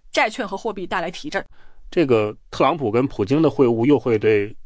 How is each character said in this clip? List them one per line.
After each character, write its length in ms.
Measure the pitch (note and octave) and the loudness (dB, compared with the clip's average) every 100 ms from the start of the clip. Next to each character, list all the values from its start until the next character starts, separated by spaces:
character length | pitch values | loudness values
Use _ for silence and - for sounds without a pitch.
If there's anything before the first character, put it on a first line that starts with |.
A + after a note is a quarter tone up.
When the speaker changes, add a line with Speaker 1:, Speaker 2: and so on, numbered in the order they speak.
| - | -8
Speaker 1:
债 180 | D#4 A#3+ | -2 -2
券 180 | A3 G3+ | -4 -8
和 80 | G3 | -8
货 160 | A3+ | -8
币 140 | G3+ F3+ | -8 -6
带 160 | G3 | -6
来 80 | E3+ | -6
提 180 | - D3+ | -10 -8
振。 160 | G3 - - - - - | -8 -10 -16 -20 -20 -6
Speaker 2:
这 160 | - C#3+ | 0 2
个 320 | A2+ G#2+ A2+ - | 2 2 -4 -10
特 120 | - | 0
朗 140 | C#3 D#3+ | 0 0
普 140 | A#2+ | 0
跟 160 | A2+ C#3 | 0 0
普 180 | - G2 | -2 0
京 160 | D3 | 2
的 80 | D3+ | 2
会 160 | - B2 | 4 2
晤 180 | A#2 B2+ | 4 4
又 100 | C#3 | 2
会 200 | C3 A2 | 2 2
对 360 | G#2 G#2+ G2+ - | 2 2 0 -8